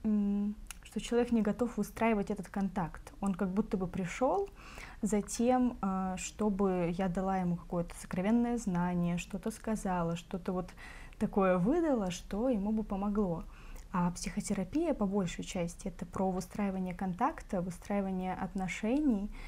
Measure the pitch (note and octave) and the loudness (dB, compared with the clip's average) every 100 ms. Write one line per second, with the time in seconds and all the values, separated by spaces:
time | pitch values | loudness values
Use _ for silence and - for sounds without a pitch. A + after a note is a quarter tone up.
0 | A3 G#3 G3+ G3+ G#3 G#3 - - - G#3+ | 2 2 4 2 0 -4 -10 -16 -8 -6
1 | - A#3 A#3+ A3+ G#3 G3+ A#3+ - G3+ - | 0 2 4 4 2 2 0 -2 -4 0
2 | A3+ G#3+ G3+ G3+ F3+ G3+ G3 F#3 D#3+ - | 2 2 0 -4 -4 -2 -2 0 -4 -6
3 | - - G3 F3 F#3+ F#3 A3 G3 F3+ F3+ | -14 -4 -2 0 0 0 0 0 -2 -2
4 | F3 - C4 F#4+ G4+ - - - - - | -4 2 2 2 0 -6 -16 -14 -14 -4
5 | G3+ G#3 G3+ - A#3 B3+ B3 B3 G3 F#3+ | 0 0 0 2 4 6 4 2 -2 0
6 | F#3+ F#3 - - G#3+ F#3+ G3 F3+ E3+ F3+ | -2 -4 -6 -2 0 4 4 4 2 2
7 | F#3+ F3+ F#3+ F#3+ F3+ F3 - F3 F3 - | 0 0 0 2 2 0 -2 -2 -2 -6
8 | - F3 G3 A#3+ A#3+ A#3+ A3 F3 F3+ F3 | -6 0 4 4 4 0 0 0 2 2
9 | F3 F3 - F#3 A3 - - G#3+ G3 F3+ | 2 0 -4 -6 -4 -4 -2 -2 0 0
10 | E3 E3+ - F#3+ F3+ F3+ F3+ - - - | 0 -2 -6 -6 -2 -2 -4 -8 -14 -14
11 | - - G#3+ - F#3+ F3+ F#3 E4+ E4 B3 | -12 -2 0 4 6 6 6 4 4 4
12 | F#3 F3 - G3 B3+ A3+ G3+ A3 G#3+ F#3+ | 2 -4 -4 0 2 2 2 0 0 -2
13 | G3+ G3+ F#3+ E3 - - - - - F#3 | 0 2 2 0 -6 -14 -14 -12 -4 2
14 | F3 F3 - G#3 - G3 F3+ D4 E4+ C4+ | 2 0 -6 -4 -2 -2 0 0 2 2
15 | G3+ G3+ F3 - F3 F#3+ E3+ - G3 - | 2 2 0 -2 -6 -4 -4 -4 -8 -6
16 | F3 - F#3+ F#3 - - G3+ F#3+ F#3 F3 | -6 0 0 0 -4 -2 -2 0 -4 -2
17 | F#3+ F3+ C4 E4 - G3 F3+ E3+ - G3+ | -2 0 0 0 -4 -2 -2 -6 -2 0
18 | F#3+ F#3 F#3 - F#3+ F#3+ F#3 - G#3+ C4+ | 0 -2 -2 -4 -4 -4 -4 -2 0 2
19 | D4+ G3+ G#3 - | 4 2 0 -8